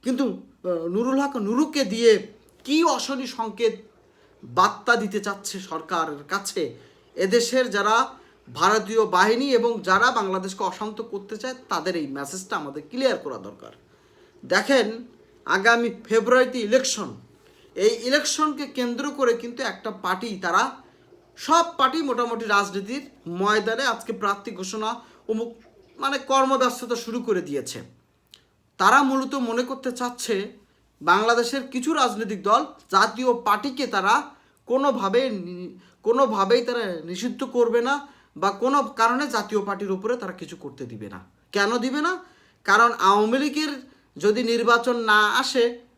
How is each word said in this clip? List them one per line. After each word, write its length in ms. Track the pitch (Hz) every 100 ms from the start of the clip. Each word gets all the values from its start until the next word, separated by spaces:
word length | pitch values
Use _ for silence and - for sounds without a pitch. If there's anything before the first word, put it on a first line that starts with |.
কিন্তু, 220 | 247 254 262
আহ, 540 | 180 - _ 180 170 165
নুরুল 320 | 190 240 269
হক 160 | 277 269
নুরুকে 460 | 202 233 302 285
দিয়ে 440 | 226 226 233 208 - - _ _
কী 200 | - 302
অশনি 440 | 330 254 - 269 254
সংকেত 480 | - 220 202 233 - - _ _ _ _ _
বার্তা 520 | - 120 196 - - 233
দিতে 240 | 202 208
চাচ্ছে 400 | 208 196 - 196
সরকারের 640 | 185 160 156 175 156 143 143
কাছে, 480 | 196 196 - 151 - - _ _ -
এদেশের 540 | 190 233 233 254 240
যারা 380 | 202 202 226 - - - _ -
ভারতীয় 520 | 123 180 214 196 226 208
বাহিনী 420 | 180 202 233 277
এবং 320 | 247 233 226
যারা 300 | 190 190 240
বাংলাদেশকে 520 | 240 196 190 190 190
অশান্ত 380 | 196 - 214 214
করতে 360 | 220 202 196 214
চায়, 180 | 254 254 -
তাদের 260 | 180 165 175
এই 120 | 143
মেসেজটা 500 | 139 143 190 185 196
আমাদের 260 | 147 143 151
ক্লিয়ার 280 | 240 262 190
করা 200 | 151 117
দরকার। 340 | 92 - - - _ _ _ _ _ _ 127
দেখেন, 600 | 185 208 269 208 226 247 _ _ _ -
আগামী 440 | 185 208 233 233 190
ফেব্রুয়ারিতে 560 | - 220 220 254 254 254
ইলেকশন, 560 | 208 254 254 - 160 110 - _ _ _ _ -
এই 320 | 208 233 240
ইলেকশনকে 600 | 285 - - 302 277 285
কেন্দ্র 440 | - 240 240 277
করে 220 | 277 247
কিন্তু 300 | 233 233 233
একটা 280 | 247 190 226
পার্টি, 480 | 196 185 196 240 190
তারা 340 | 185 180 254 - - _ _ _ _ -
সব 280 | - 330 339 -
পার্টি 240 | 262 311
মোটামুটি 440 | 277 233 240 226 214
রাজনীতির 640 | 202 196 190 196 269 - _ -
ময়দানে 560 | 175 202 214 208 226
আজকে 300 | 269 226 -
প্রার্থী 380 | 202 202 202 233
ঘোষণা, 440 | 185 185 220 214 240 - - -
অমুক 440 | 220 233 226 - _ _ -
মানে 200 | 269 285
কর্মব্যস্ততা 800 | - 269 262 262 254 247 240 233
শুরু 240 | 233 233
করে 220 | 233 185
দিয়েছে। 400 | 147 143 - 110 82 _ _ _ _ _ _ _ _ _
তারা 260 | 190 254
মূলত 320 | 277 269 262 277
মনে 280 | 240 226
করতে 280 | 254 262 262
চাচ্ছে 680 | 240 247 247 - 202 208 - _ _ _ _
বাংলাদেশের 640 | 170 185 226 233 233 277
কিছু 300 | 262 247 302
রাজনৈতিক 500 | 311 254 208 220 202
দল 220 | 175 226 302 - _
জাতীয় 420 | 196 202 220 254
পার্টিকে 540 | 240 208 208 277 262 269
তারা 360 | 202 190 247 285 - _ _ -
কোনোভাবে 640 | 254 285 247 196 233 262
নি-, 480 | 208 175 180 180 - _ _
কোনোভাবেই 600 | 208 240 262 214 190 247 247
তারা 200 | 240 208 170 165
নিষিদ্ধ 380 | 180 240 -
করবে 380 | 254 247 226 233
না 260 | 240 285 - _ _ -
বা 140 | 190
কোনো 320 | 202 240 285
কারণে 440 | - - 226 247 285
জাতীয় 380 | 226 208 214 202
পার্টির 260 | 196 202
উপরে 260 | 190 214 247
তারা 160 | 196
কিছু 220 | 180 165 175
করতে 300 | 143 123 120
দিবে 240 | 113 104
না। 100 | 98 - _ _
কেন 260 | 202 202 240
দিবে 240 | 247 285
না? 220 | 320 359 - _ _ _
কারণ 280 | - 202 233
আওয়ামী 460 | 233 185 202 214 262
লীগের 560 | 294 294 311 277 - _ _ -
যদি 260 | 190 214
নির্বাচন 540 | 226 233 226 240 240 240
না 340 | 220 214 208
আসে 480 | 226 262 262 233 240 _